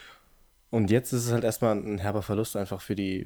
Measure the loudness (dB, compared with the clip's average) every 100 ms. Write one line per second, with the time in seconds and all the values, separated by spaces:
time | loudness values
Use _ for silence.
0 | -20 -20 _ _ _ _ _ 2 4 4
1 | 2 -2 0 2 0 2 2 2 -2 -4
2 | -2 -2 0 -2 0 -4 -4 -6 -6 -4
3 | -2 -4